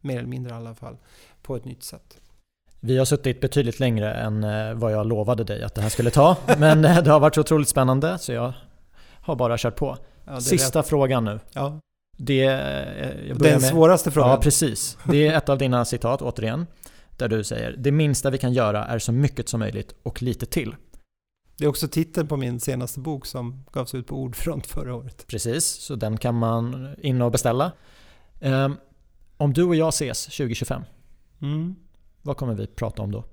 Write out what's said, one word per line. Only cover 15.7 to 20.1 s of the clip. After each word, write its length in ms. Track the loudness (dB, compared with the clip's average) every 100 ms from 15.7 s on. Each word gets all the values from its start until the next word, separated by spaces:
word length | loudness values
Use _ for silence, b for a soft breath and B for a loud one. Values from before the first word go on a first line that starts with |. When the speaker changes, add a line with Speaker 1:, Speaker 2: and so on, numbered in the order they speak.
| 0 0
Speaker 2:
citat 360 | -2 -2 -2
återigen, 440 | -4 -4 -4 -4 -8 B B B B -6
där 100 | -2
du 160 | -2
säger: 320 | -2 -6 -8 -4
"Det 140 | 0
minsta 380 | 2 2 2 0
vi 80 | -2
kan 160 | 0
göra 320 | 2 2 0 -2
är 140 | -4
så 120 | -2
mycket 380 | 0 0 -2 -6
som 100 | -4
möjligt 360 | -4 -6 -10 -12
och 180 | -12